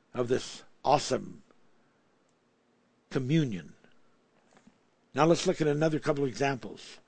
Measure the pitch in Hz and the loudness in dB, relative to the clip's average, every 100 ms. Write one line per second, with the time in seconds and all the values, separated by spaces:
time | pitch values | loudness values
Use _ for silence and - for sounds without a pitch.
0 | _ 123 120 - - - - - - 143 | _ -4 0 0 -2 -14 -20 -6 2 2
1 | - - - - - _ _ _ _ _ | 2 -4 -4 -16 -20 _ _ _ _ _
2 | _ _ _ _ _ _ _ _ _ _ | _ _ _ _ _ _ _ _ _ _
3 | _ 143 127 160 135 92 73 - _ - | _ -4 2 2 2 -4 -10 -20 _ -20
4 | - _ _ _ _ - - _ _ _ | -20 _ _ _ _ -20 -20 _ _ _
5 | _ 131 156 165 190 - 151 147 160 156 | _ 2 4 6 2 2 0 2 2 0
6 | 151 143 139 110 139 127 98 87 - - | -2 -2 -2 -2 -2 -2 -8 -16 -18 -20